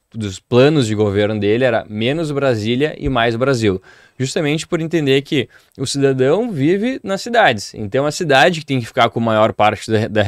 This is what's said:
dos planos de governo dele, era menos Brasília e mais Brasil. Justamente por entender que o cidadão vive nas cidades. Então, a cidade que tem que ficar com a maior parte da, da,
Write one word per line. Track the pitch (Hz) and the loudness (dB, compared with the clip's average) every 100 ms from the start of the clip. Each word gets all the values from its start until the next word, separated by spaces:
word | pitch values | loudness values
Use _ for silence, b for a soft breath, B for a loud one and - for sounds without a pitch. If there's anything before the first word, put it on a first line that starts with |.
| _ | _
dos | 120 104 95 | -8 -8 -8
planos | - 120 139 156 110 | 0 4 4 4 0
de | 107 | 0
governo | 107 98 104 107 | 0 0 0 0
dele, | 101 117 127 | 0 2 2
era | 110 - | 0 -4
menos | 107 117 156 156 | -4 -2 -2 -4
Brasília | 139 135 110 107 123 151 - | -2 0 0 -2 -2 -2 -4
e | 143 | -4
mais | 123 117 117 | 0 0 0
Brasil. | 135 123 110 92 b b b - | 0 2 0 0 b b b -8
Justamente | 127 190 147 151 - | -6 -2 -2 -2 -4
por | 170 | -6
entender | 160 165 143 139 | -2 -2 2 0
que | 139 143 110 b b - | 0 -4 -4 b b -10
o | - | -6
cidadão | 139 139 131 131 180 240 | 0 0 2 2 2 -2
vive | 160 143 196 240 262 | -2 0 0 -2 -6
nas | 196 196 | -6 -8
cidades. | 247 233 180 107 - | -2 2 2 2 -6
Então, | 107 104 131 147 | -10 -4 -2 -2
a | |
cidade | 147 165 135 165 160 | -2 2 4 4 2
que | 147 | -4
tem | 131 | -6
que | 113 | -4
ficar | 131 120 | 0 0
com | 120 | 0
a | |
maior | 117 110 110 | 0 4 2
parte | - 104 104 - | 2 0 0 -2
da, | 110 98 | -2 0
da, | 107 | 0